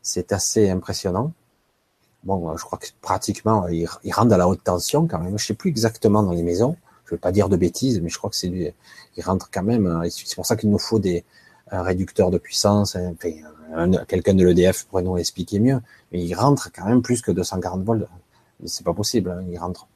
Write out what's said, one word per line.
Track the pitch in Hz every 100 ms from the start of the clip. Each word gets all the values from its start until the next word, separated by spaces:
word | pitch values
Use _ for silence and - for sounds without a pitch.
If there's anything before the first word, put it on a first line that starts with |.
C'est | - - 90
assez | 98 - - 104
impressionnant. | 92 - 101 98 90 139 165 _ _ _ _ _ _ _ _
Bon, | 92 95 82 82
je |
crois | - -
que | - _
pratiquement, | - 92 - 101 107 110 90
ils, | 82 85 -
ils | -
rentrent | 87 117
à | 98
la | 90
haute | 95
tension | - 90 - 143 165
quand | 90
même. | 85 107
Je |
sais | -
plus | 107 190
exactement | 135 110 110 107 104
dans | 101
les | 87
maisons. | 85 87 120 170 _ _
Je | - -
vais |
pas | 92
dire | 95 101
de | 95
bêtises, | 87 - 135 113
mais | 82
je | -
crois | 104
que | -
c'est | 90
du, | 90 87 - _ - - -
ils |
rentrent | - 95 -
quand | -
même, | 95 120 95
euh, | 82 85
c'est | - - -
pour | 82
ça | 110
qu'il | 107
nous | 104
faut | - 110
des, | 95 87 - _ _ _ -
un | 95
réducteur | 90 92 92 - 92
de | 90
puissance, | - - 101 104 101 92
hein, | 90
enfin, | 85 87 78 78 - 80
un, | 80 87 92
quelqu'un | - 92 87
de | 95
l'E | 90
D | 87 90
F | -
pourrait | - 98
nous | 90 92
l'expliquer | 85 - 87 101
mieux, | 117 135 117 - _
mais | 90
ils | 87
rentrent | 87 123 139 95
quand | - 95
même | 123
plus | 120 120
que | -
deux | 90
cent | 90 92
quarante | 90 92
volts. | 95 113 90 - _ _ _ _
C'est | 82 -
pas | 90
possible, | 85 101 120 90
hein, | 90 92
ils | 87
rentrent. | 87 90 -